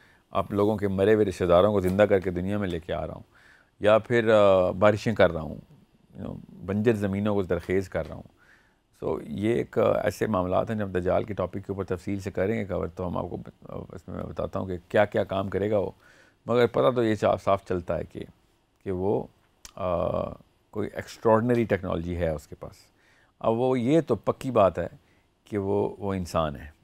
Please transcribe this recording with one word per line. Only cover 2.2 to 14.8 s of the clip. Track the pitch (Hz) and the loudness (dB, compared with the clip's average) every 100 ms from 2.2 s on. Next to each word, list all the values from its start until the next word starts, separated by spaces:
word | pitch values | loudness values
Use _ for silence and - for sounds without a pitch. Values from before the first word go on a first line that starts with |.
| 92 | 0
दुनिया | 87 92 104 | -4 -4 -4
में | 98 | -4
लेके | 85 80 | -6 -6
आ | 80 | -8
रहा | 80 - | -8 -12
हूँ, | - _ _ _ _ - | -18 _ _ _ _ -2
या | 101 110 | 4 4
फिर, | - 120 110 | 4 2 4
अ, | 107 101 95 92 | 6 8 6 4
बारिशें | 92 104 107 120 | 4 2 2 0
कर | 104 90 | 4 4
रहा | 82 | 2
हूँ, | 78 - - - _ _ _ | -8 -12 -18 -20 _ _ _
you | - - | -14 -12
know, | 50 - - | -12 -16 -12
बंजर | 90 101 113 107 | -4 0 2 2
ज़मीनों | 101 98 104 | 0 -2 -2
को | 101 | -2
ज़रख़ेज़ | 90 87 - 92 95 | -2 -4 -2 -2 -2
कर | 85 78 | -6 -8
रहा | |
हूँ। | 85 - _ _ _ _ _ _ - | -12 -18 _ _ _ _ _ _ -10
So, | - - - | -6 -6 -6
ये | 76 104 127 | -4 -2 0
एक, | 123 - | -2 0
अ, | 107 - 104 | 2 2 -2
ऐसे | - 113 | -4 -2
मामलात | 98 90 95 107 | -2 0 -2 -2
हैं, | 110 | -4
जब | 98 | -4
दज्जाल | 92 90 92 | -4 0 -2
के | 110 | -2
टॉपिक | 98 87 101 | -6 -8 -8
के | 95 | -10
ऊपर | 95 | -8
तफसील | 95 90 - 98 | -6 -8 -6 -8
से | 98 | -6
करेंगे | 92 98 113 | -4 -2 -4
कवर, | 98 87 87 | -4 -6 -6
तो | 85 | -6
हम | 90 90 | -6 -6
आपको | 90 - | -8 -10
ब-, | - - - | -14 -18 -16
अ, | - - - | -14 -14 -16
इसमें | - 90 | -14 -12
मैं | 87 | -10
बताता | 85 82 95 | -8 -6 -6
हूँ | 95 | -8
कि | 87 | -10